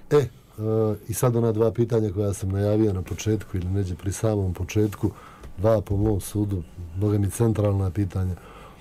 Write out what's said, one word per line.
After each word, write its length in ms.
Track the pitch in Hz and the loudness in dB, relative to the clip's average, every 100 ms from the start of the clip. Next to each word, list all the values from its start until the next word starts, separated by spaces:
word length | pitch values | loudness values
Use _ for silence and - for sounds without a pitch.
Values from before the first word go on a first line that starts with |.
| - | 2
E, 60 | 147 | 2
e, 120 | 123 - - - 110 110 110 104 - | 2 -4 -20 -6 -2 2 2 0 -6
i 60 | |
sad 220 | 104 127 117 | -2 2 2
ona 160 | 117 | 2
dva 200 | 107 113 | 4 2
pitanja 400 | 101 120 117 107 | 2 0 2 0
koja 220 | 95 104 | 0 -2
sam 140 | 92 95 | -2 -2
najavio 440 | 98 104 107 110 | 0 2 4 2
na 100 | 92 | 2
početku 540 | 85 85 107 107 - 90 | -4 -4 0 -2 -2 -6
ili 100 | 87 | -2
neđe 280 | 98 90 | -2 -2
pri 180 | 87 98 | -4 -6
samom 420 | 92 110 104 95 | -2 0 0 0
početku, 560 | 85 87 107 107 95 101 - - - - - | -4 -2 0 0 0 -4 -4 -12 -20 -16 -2
dva 220 | 104 110 | 2 2
po 160 | 90 101 | 0 0
mom 240 | 110 98 | 0 0
sudu, 420 | - 104 104 95 80 - 87 92 | -2 -2 -2 -2 -6 -14 -12 -2
boga 220 | 104 104 | 0 2
mi 120 | 98 | 0
centralna 600 | - 117 104 104 98 95 | 0 0 2 2 2 0
pitanja. 440 | 92 98 95 92 85 - - - - | -2 -2 -2 -4 -6 -12 -20 -20 -20